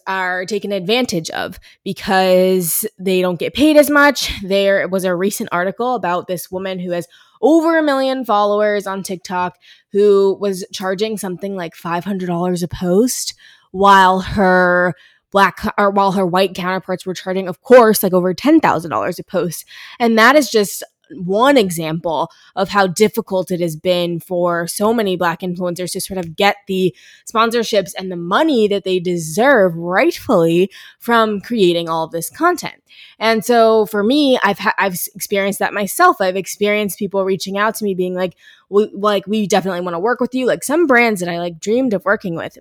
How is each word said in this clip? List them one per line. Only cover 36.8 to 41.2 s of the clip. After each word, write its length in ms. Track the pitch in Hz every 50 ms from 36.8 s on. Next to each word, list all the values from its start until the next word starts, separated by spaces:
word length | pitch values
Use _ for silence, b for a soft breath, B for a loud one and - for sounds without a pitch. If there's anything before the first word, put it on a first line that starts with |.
| 214 202 - -
people 260 | 214 185 185 196 190
reaching 320 | 190 190 185 - 190 190
out 180 | 202 208 220 214
to 80 | - 214
me 100 | 202 190
being 200 | 175 185 180 180
like, 220 | 180 185 180 - b b b b b b b
"We, 220 | 185 202 214 - -
like, 340 | 196 196 208 208 196 190
we 200 | 185 214 220 208
definitely 340 | 175 208 190 170 196 180 175
wanna 180 | 180 180 170 170
work 220 | 185 233 247 -
with 140 | 247 233 -
you." 120 | 262 254
Like, 160 | 226 165 180 -
some 240 | - 277 330 349
brands 340 | 277 254 233 240 233 214 180